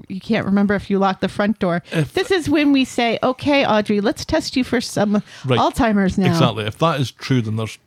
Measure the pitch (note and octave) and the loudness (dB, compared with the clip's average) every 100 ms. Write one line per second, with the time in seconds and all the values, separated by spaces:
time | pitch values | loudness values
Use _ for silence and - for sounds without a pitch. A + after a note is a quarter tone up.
0 | - F#3+ - F#3+ F#3+ G3+ G3+ G3 - G3 | -14 -12 -2 -2 2 2 2 0 0 0
1 | G3 F#3+ F#3 - G#3 - F#3 E3+ - E3 | 0 0 -4 -2 -2 0 -2 -2 -2 -4
2 | C#3+ F4+ F#4+ F#4+ C#4+ D4+ D4 C#4 B3+ - | -2 -2 0 0 2 2 4 2 0 0
3 | A#3 G#3+ B3+ B3+ C#4 C#4 B3+ G#3+ G#3 G#3 | -2 0 -2 -2 0 2 2 2 2 0
4 | G3+ - - D#4+ - C4+ - A#3+ - - | 0 -4 -2 -2 -2 -4 -2 -2 -2 -2
5 | G#3 G#3 - - C3 B2+ D4 - A#3+ G3+ | 0 0 -4 -8 0 2 2 2 2 2
6 | F#3+ G3+ F3+ E3 B2+ G#2+ G#2+ - E3 D3 | 0 2 2 2 2 0 -6 -2 -2 0
7 | B2+ - - C3 A2 A2 A2 - | -4 -6 -2 0 0 -4 -6 -10